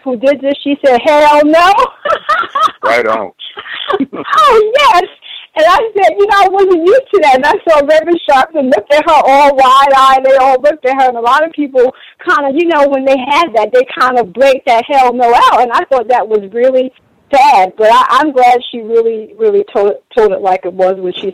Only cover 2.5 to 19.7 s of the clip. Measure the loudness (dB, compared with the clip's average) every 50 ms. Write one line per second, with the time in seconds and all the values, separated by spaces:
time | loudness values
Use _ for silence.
2.5 | -4 -2 -2 -2 -4 -4 -6 -4 -2 -2 -2 -2 -4 -4 -6 -10 -14 -18 -20 -20
3.5 | -20 -20 -18 -16 -16 -14 -10 -6 -6 -6 -6 -6 -8 -12 -10 -4 0 2 2 4
4.5 | 4 2 0 0 0 0 2 2 2 2 0 -2 -8 _ _ -20 -20 -20 -20 -12
5.5 | -4 -2 0 2 2 0 0 -2 -4 0 0 0 2 0 0 0 2 2 2 2
6.5 | 2 0 2 2 2 0 2 2 2 0 0 0 -2 0 2 2 2 2 2 0
7.5 | -2 -2 0 0 2 2 2 2 2 0 2 0 -4 -4 -2 0 0 0 0 0
8.5 | -2 -4 -2 0 -2 -2 -2 0 -2 0 0 2 2 2 2 2 2 4 4 2
9.5 | 4 2 2 4 4 4 2 2 2 4 4 4 2 2 2 2 2 2 2 2
10.5 | 0 0 0 -2 -2 -2 -4 -4 -2 0 0 -2 -2 -2 -2 -2 0 0 -2 -2
11.5 | -4 -6 -8 -4 -2 0 0 -2 -2 -6 -18 -20 -20 _ -6 -4 -2 -2 -2 -2
12.5 | -2 -2 -2 -2 0 0 0 0 0 0 0 0 -2 -2 -2 -4 -2 -2 -2 -2
13.5 | -2 -2 -2 0 0 -2 -2 -2 -4 -4 -2 -2 0 -2 -4 -4 -2 0 0 0
14.5 | 0 0 0 -2 -2 -2 -2 -2 0 0 2 0 0 0 0 2 2 4 2 2
15.5 | 2 0 -2 -2 -2 -4 -2 -2 -2 -4 -2 -2 -2 -2 -2 -2 -4 -4 -4 -6
16.5 | -6 -2 0 0 0 0 -2 -4 -8 _ _ _ _ _ _ -2 2 2 4 4
17.5 | 4 2 2 0 -2 0 2 2 4 2 2 2 0 0 0 0 0 2 2 2
18.5 | 2 2 -2 -8 -14 -12 -8 -2 -2 0 0 0 -4 -6 -10 -14 -8 -4 -2 0
19.5 | 0 0 -2 -2